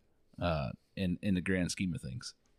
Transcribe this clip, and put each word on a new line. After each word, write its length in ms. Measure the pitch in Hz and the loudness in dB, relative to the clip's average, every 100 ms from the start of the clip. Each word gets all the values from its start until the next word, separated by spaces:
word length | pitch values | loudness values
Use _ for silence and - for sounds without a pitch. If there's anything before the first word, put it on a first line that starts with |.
| _ _ _ - | _ _ _ -2
uh, 300 | 87 78 71 - _ - | 0 2 0 -6 _ -2
in, 220 | 92 87 | 0 0
in 120 | 104 | 2
the 60 | 90 | 2
grand 300 | 82 92 82 | 2 2 2
scheme 220 | - 95 | 0 -2
of 60 | 80 | -2
things. 340 | 69 62 - - _ | -4 -8 -10 -16 _